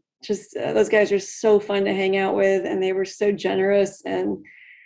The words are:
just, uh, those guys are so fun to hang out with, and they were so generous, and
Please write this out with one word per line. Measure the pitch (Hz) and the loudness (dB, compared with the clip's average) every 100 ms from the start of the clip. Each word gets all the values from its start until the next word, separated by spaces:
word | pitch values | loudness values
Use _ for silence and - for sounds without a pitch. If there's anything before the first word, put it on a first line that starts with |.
| _ _ | _ _
just, | - 196 - - | -6 -6 -8 -8
uh, | 135 | -2
those | 220 208 | 0 2
guys | 214 202 | 2 2
are | 196 | 0
so | - - 220 208 | -4 -2 2 4
fun | 208 202 | 2 -2
to | 196 | 0
hang | 196 190 196 | 0 0 0
out | 196 202 | 0 2
with, | 196 196 | 2 2
and | 175 190 | 0 -2
they | 190 | -2
were | 190 | -2
so | 190 - 208 | -4 -2 -2
generous, | 202 190 190 196 202 196 - - | 0 -2 0 2 2 2 -4 -6
and | 185 196 - - - - - | -4 -4 -6 -10 -20 -20 -20